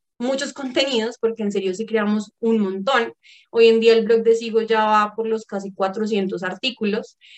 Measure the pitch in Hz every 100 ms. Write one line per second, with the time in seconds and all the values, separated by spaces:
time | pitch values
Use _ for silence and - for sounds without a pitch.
0 | _ _ 240 269 285 - 262 254 277 233
1 | 220 - 226 220 202 202 190 185 214 220
2 | 208 214 208 _ 226 226 190 190 196 330
3 | - - - - _ 233 226 226 226 226
4 | 208 226 226 226 233 220 214 220 214 214
5 | 208 214 220 220 - 196 196 196 190 220
6 | 214 208 190 175 180 185 262 - 208 208
7 | - _ -